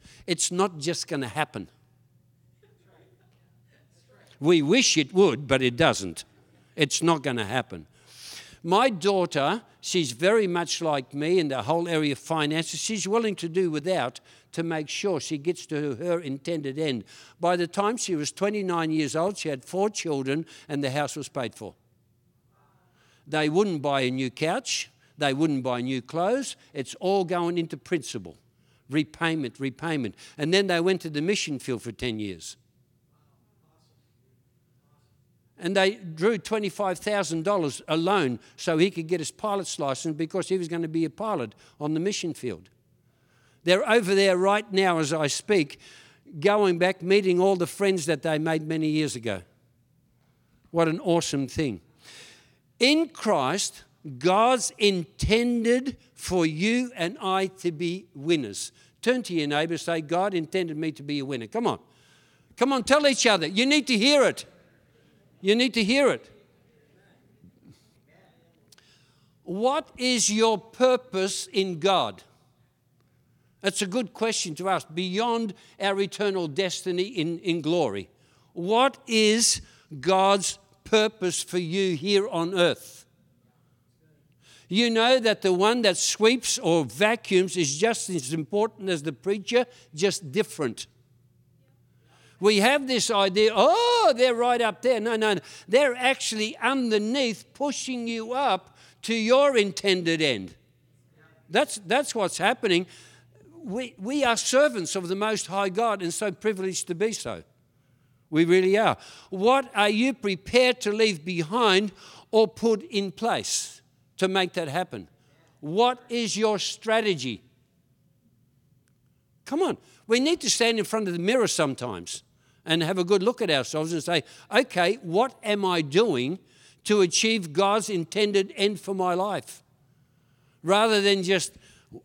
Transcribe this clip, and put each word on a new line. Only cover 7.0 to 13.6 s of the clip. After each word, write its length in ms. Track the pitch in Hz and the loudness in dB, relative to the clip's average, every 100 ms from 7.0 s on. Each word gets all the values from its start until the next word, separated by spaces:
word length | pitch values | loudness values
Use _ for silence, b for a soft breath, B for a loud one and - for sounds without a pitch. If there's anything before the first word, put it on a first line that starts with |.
not 200 | 165 160 | 0 0
gonna 220 | 135 120 98 | -2 -4 -4
happen. 420 | 123 - 90 78 B B B B B B B | -4 -6 -10 -18 B B B B B B B
My 260 | 165 190 262 | -2 2 2
daughter, 720 | 190 185 196 170 147 139 226 - _ | 0 0 0 0 0 -2 -2 -8 _
she's 320 | - 185 143 | -4 -2 -2
very 340 | 117 180 226 196 | 0 2 2 2
much 340 | 175 170 - | -2 -4 -4
like 320 | 165 143 123 | -2 -2 -4
me 260 | 143 156 185 | -6 0 0
in 100 | 151 | 0
the 140 | 131 | -2
whole 260 | 110 170 175 | -2 -2 0
area 240 | 160 151 | 0 0
of 60 | 135 | -4
finances. 600 | - 160 147 156 165 156 | -4 -2 0 -2 -4 -6
She's 280 | - 220 180 | -6 -6 -2
willing 280 | 226 220 185 | -2 -2 -4
to 140 | 170 | -4
do 200 | 170 | -2